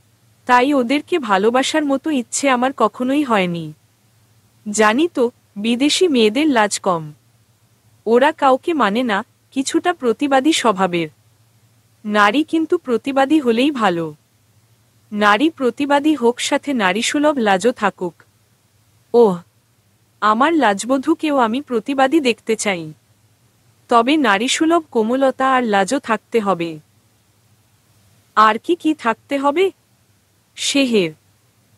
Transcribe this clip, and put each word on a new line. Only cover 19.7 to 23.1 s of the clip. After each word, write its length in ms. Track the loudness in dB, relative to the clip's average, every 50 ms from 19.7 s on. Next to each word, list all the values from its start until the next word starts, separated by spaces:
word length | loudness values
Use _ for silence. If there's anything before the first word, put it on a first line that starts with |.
| _ _ _ _ _ _ _ _ _ -2
আমার 340 | 0 0 2 2 2 2 2
লাজবধূকেও 840 | 2 2 2 0 0 -2 -4 -4 -2 0 -2 -2 -2 -2 -2 0
আমি 240 | 0 0 0 -2 -6
প্রতিবাদী 600 | -6 -6 -6 -6 -4 -4 0 0 0 2 2 2
দেখতে 360 | 2 0 -2 -2 -4 -6 -4
চাই, 360 | -4 -2 -4 -4 -6 -8 -12 -16 _ _ _